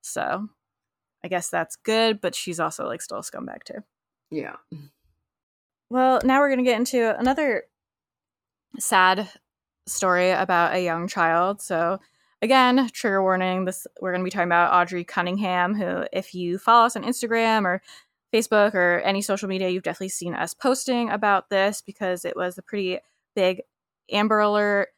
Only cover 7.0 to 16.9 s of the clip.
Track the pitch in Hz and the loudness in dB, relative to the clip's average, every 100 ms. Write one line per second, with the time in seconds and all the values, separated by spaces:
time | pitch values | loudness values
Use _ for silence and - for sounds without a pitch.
7 | 226 208 247 269 294 214 - _ _ _ | 0 0 0 2 0 -2 -4 _ _ _
8 | _ _ _ _ _ _ _ - - 196 | _ _ _ _ _ _ _ -10 0 4
9 | 185 190 202 - _ _ _ _ - - | 4 4 -2 -12 _ _ _ _ -12 -4
10 | 190 180 180 185 185 175 170 185 175 165 | 2 4 4 2 2 2 2 2 -2 -2
11 | 175 - 165 165 180 202 - 170 170 190 | -4 0 2 4 2 -2 -4 -2 0 -2
12 | _ _ _ _ 226 262 254 254 247 - | _ _ _ _ 2 4 6 4 0 -2
13 | 233 196 190 185 185 185 185 185 - - | 0 2 2 2 0 -2 -4 -6 -14 -10
14 | 185 180 185 196 175 170 170 180 175 180 | -6 -4 -4 -2 0 2 4 4 2 -4
15 | 175 - 180 190 202 180 180 208 180 180 | -6 -4 -4 -2 -2 0 0 -2 -2 -4
16 | - 185 190 180 175 185 - 233 233 | -4 -6 -8 -8 -6 -2 4 6 6